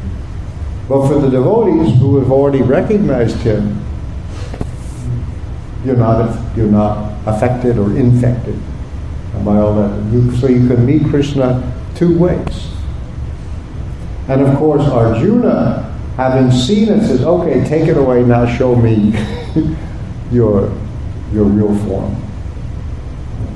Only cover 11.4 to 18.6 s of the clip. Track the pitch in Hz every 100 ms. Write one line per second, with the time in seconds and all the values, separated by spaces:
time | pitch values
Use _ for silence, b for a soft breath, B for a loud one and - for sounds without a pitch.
11.4 | 127 123 - - - - 175 170 175 165
12.4 | - - - - - - - - - -
13.4 | - - - - - - - - - 135
14.4 | 139 143 156 143 - 123 113 104 170 247
15.4 | 220 - - 120 - - - - 131 131
16.4 | 127 123 - 208 214 - - 127 151 175
17.4 | 170 127 135 151 160 151 135 123 123 120
18.4 | 120 -